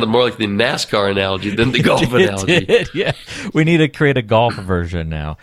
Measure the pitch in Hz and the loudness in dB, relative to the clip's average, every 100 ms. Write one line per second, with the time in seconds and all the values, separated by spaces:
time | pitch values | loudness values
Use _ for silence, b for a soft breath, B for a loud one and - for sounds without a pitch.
0 | 113 117 123 113 107 101 117 151 - 107 | 2 2 2 0 -2 0 0 -2 -2 0
1 | 101 98 98 95 98 101 117 120 - - | 0 0 0 -2 -2 0 0 2 2 2
2 | - 120 185 98 98 175 - 220 175 151 | 2 2 0 0 0 0 2 0 0 -4
3 | 196 - B B 254 - 160 170 156 - | -4 -6 B B -4 0 2 4 2 2
4 | 151 131 110 113 117 104 92 90 85 87 | 0 0 2 2 2 0 -2 -2 -2 -4
5 | 80 78 76 78 | -4 -6 -8 -10